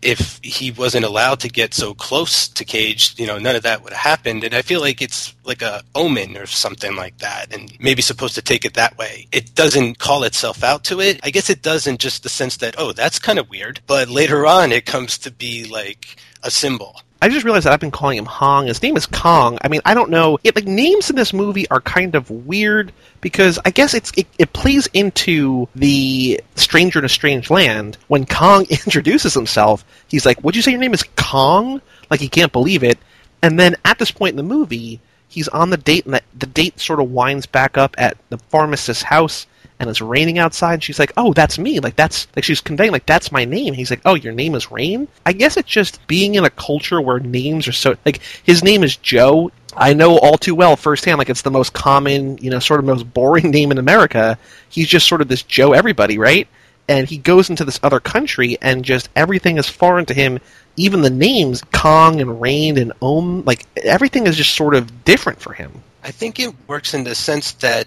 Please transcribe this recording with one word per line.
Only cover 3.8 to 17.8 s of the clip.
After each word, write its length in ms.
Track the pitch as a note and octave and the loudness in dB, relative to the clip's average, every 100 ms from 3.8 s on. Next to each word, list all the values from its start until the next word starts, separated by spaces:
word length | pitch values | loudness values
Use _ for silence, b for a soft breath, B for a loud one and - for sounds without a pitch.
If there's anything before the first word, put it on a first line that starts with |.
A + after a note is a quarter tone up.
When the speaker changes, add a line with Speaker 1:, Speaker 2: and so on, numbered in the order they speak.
Speaker 1:
would 80 | - | -8
have 100 | - | -6
happened, 400 | D3 D#3 A#2+ A2+ | -2 -2 -4 -8
and 120 | A2+ | -6
I 80 | A#2+ | -6
feel 180 | - F3+ | -4 -4
like 200 | C#3+ A#2+ | -4 -6
it's 340 | C3 - - _ | -8 -10 -12 _
like 180 | B2+ A#2+ | -14 -10
a 200 | A2+ G#2 - | -8 -10 -10
omen 420 | C#3 E3 B2 F#2+ G2 | -4 -4 -4 -6 -12
or 100 | F#2+ | -10
something 500 | - G#2 F#2+ G2+ G2 | -6 -6 -8 -10 -10
like 220 | F#2 - | -14 -14
that, 360 | G2+ G2+ G2+ | -12 -12 -14
and 180 | G#2 G#2 - | -16 -18 -8
maybe 240 | C3 B2+ | -4 -2
supposed 320 | - A#2+ B2+ | -4 -4 -8
to 80 | - | -8
take 220 | - A#2+ | -4 -4
it 100 | A#2+ | -4
that 240 | - A#2 - | -2 -4 -4
way. 300 | A2 G#2+ - | -12 -12 -8
It 240 | C#3 A#2 | -8 -6
doesn't 460 | - D#3 C#3 A#2+ A#2 | 0 0 2 -2 -4
call 240 | - C#3+ | -4 -2
itself 400 | A2+ - A#2 - | -2 -4 -6 -4
out 200 | B2 D3 | -2 -2
to 160 | - F#3+ | -4 -2
it. 200 | G3 F#3+ | -2 -2
I 80 | D3 | -4
guess 180 | G3 F#3+ | -4 -4
it 140 | F#3+ | -4
does 240 | D#3 D#3+ C#3+ | -4 -4 -4
in 100 | B2+ | -6
just 260 | C3+ - | -6 -8
the 40 | - | -10
sense 280 | - B2+ - | -8 -8 -6
that, 180 | A#2 B2 | -10 -8
"Oh, 160 | C#3+ | -8
that's 260 | G2+ A#2+ - | -4 -4 -4
kind 180 | - F#3+ | -2 -2
of 100 | B2 | -4
weird," 320 | G2 G#2+ C#3 - | -10 -14 -12 -4
but 220 | C#3 B2 | -2 0
later 380 | C3 D#3 D3 D3+ | 0 0 2 4
on 260 | F#3 D#3 | 4 4
it 120 | A#2+ | 0
comes 320 | - C3 A#2+ - | -2 -8 -6 -10
to 120 | C#3 | -12
be, 340 | A#2+ A#2+ A#2 | -14 -12 -10
like, 520 | A2 A2 G2+ G#2 - - b b | -12 -12 -12 -14 -20 -20 b b
a 80 | B2 | -6
symbol. 520 | - C#3+ B2 G2+ - _ - | -4 -4 -6 -10 -20 _ -2
Speaker 2:
I 60 | G3+ | 0
just 160 | C#4+ | 0
realized 220 | A#3 G#3 D3+ | 0 0 2
that 80 | |
I've 60 | D3 | 0